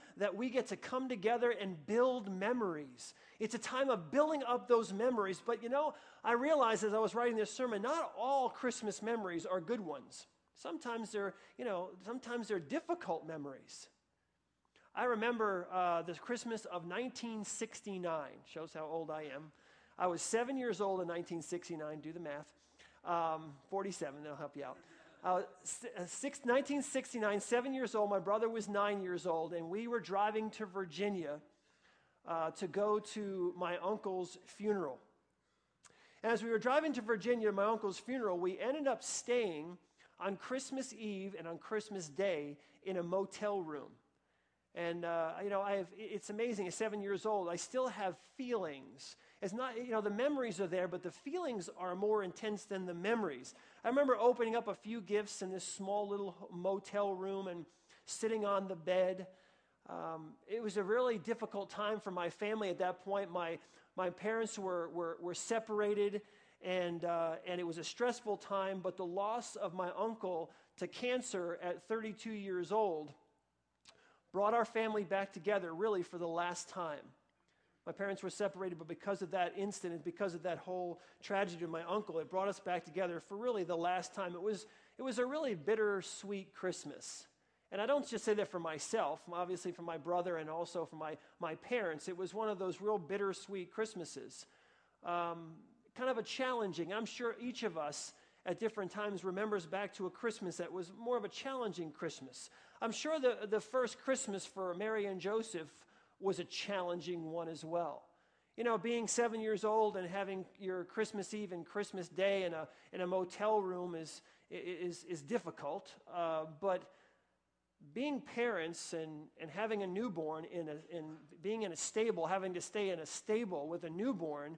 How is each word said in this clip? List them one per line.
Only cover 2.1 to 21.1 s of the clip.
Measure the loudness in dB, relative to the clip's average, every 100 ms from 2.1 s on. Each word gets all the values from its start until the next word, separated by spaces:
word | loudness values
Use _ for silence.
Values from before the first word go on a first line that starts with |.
| 4 -2
memories. | -2 0 2 2 0 -6 -10 -14 -16 -20 -4
It's | -4 -2
a |
time | -2 2 4
of | 4 4
building | 4 6 4 2
up | 0 6
those | 6 6
memories. | 2 2 4 2 0
But, | 0 -2
you | 2
know, | 2 2 0 -10 -4
I | 4
realized | 4 6 8 8 6
as | 4
I | 4
was | 4 4
writing | 2 4
this | 0
sermon, | 0 0 0
not | 0 0 0 -2
all | 2 4 2
Christmas | 0 -2 0 -2 -2
memories | 0 0 0 -2 0
are | 0
good | 0 -2
ones. | -2 -6 -10 -16 -18 _ _
Sometimes | -12 -6 -6 -4 -4 -2
they're, | -2 -2 -4 -12 -6
you |
know, | -2 -2 -2 -8
sometimes | -8 -8 -4 -4 0
they're | -2
difficult | 0 -2 0 -2 0 -2 -2
memories. | -6 -6 -10 -14 -16 -18 _ _ _ _ _ _ _ _ _ -10
I | -2 2
remember, | 2 2 4 2 2 0
uh, | 2 4 4
the | 0
Christmas | -6 -4 -4 -2 -4 -4
of | -6 -4
nineteen | -2 -4 -4 -6 -4
sixty-nine. | -6 -4 -6 -6 -6 -2 0 0 -2 -10 -14
Shows | -10 -8
how | -8
old | -4 -4 -2
I | -4
am. | -6 -8 -10 -18 -20 -20 -16 0
I | 2
was | 2
seven | 2 2 2 2
years | 0 2
old | 2 2
in |
nineteen | 0